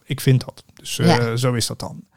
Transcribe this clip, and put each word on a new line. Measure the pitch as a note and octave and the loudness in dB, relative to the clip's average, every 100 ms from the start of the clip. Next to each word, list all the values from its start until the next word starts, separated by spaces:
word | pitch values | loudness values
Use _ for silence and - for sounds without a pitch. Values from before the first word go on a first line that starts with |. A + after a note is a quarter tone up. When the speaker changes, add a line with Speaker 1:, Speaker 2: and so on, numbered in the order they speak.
Speaker 1:
ik | - C#3 | -10 0
vind | C3+ C3 - | 4 4 2
dat. | - - | -12 -20
Dus, | _ - - | _ -12 0
eh, | E3+ | 2
Speaker 2:
Ja. | A#2+ A#2 A#2 | 4 2 0
Speaker 1:
zo | B2+ | 0
is | A#2+ - | 0 -2
dat | A#2+ | -6
dan. | F#2+ - - | -12 -12 -18